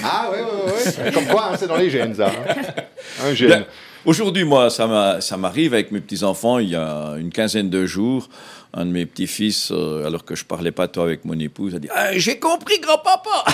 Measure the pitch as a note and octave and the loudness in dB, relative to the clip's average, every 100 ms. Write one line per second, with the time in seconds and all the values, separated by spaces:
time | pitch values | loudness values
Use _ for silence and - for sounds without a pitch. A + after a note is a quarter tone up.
0 | G#3 F#3+ A#3 G3+ A#3 G3+ F#3 G#3+ B3 - | 0 -2 -2 -4 -4 -2 0 0 0 -2
1 | G#3+ C#4+ C#4 G#3 G#3 - F#3 E3 F#3 C3+ | 0 0 2 2 2 -2 0 2 2 2
2 | A2+ G#2 G2 A2 C3+ A#3+ C#4 - - - | 0 2 0 0 -2 -4 -4 -8 -12 -14
3 | - - C3+ C3 B2+ E3+ G3+ - - - | -14 -4 -2 4 6 6 4 -14 -20 -2
4 | - E3 G3+ F3+ D#3+ C3+ A#2+ - A2+ G#2+ | 2 2 2 0 4 6 6 4 2 4
5 | G2 F2+ - F#2+ F#2+ A2 D#3+ A#2 - G#2 | 4 2 -2 -4 -2 0 2 2 0 -4
6 | - G2 G2 F#2 A#2 B2 G2+ E2 D#2+ D2+ | -6 -2 -2 0 2 2 0 -2 -4 -6
7 | D2+ D2+ E2+ F#2+ A2 A2 G2 F#2+ F#2 F2+ | -6 -8 -6 -2 -2 0 0 0 -2 -2
8 | A2+ C3 - - - - - - F2 F2 | -2 -2 -6 -16 -20 -20 -14 -6 -2 -2
9 | E2+ - F#2 - G#2+ G2 - E2+ D#2+ D#2 | -4 -6 -6 -2 -2 -2 -2 -4 -2 -4
10 | D2+ E2 - D#2 - E2+ E2+ - F2+ - | -4 -6 -8 -10 -8 -6 -4 -2 -4 -2
11 | E2+ D#2+ E2+ D#2+ D2+ - G2 F2 D2 - | -2 -2 -6 -6 -6 -6 -8 -8 -6 -2
12 | G3+ F#3 F3+ - D#4+ E4+ - G4+ D#4+ D#4 | 0 0 -2 -2 0 -2 0 0 2 2
13 | F4+ F#4 G#4+ F#4+ - | 4 0 2 -2 0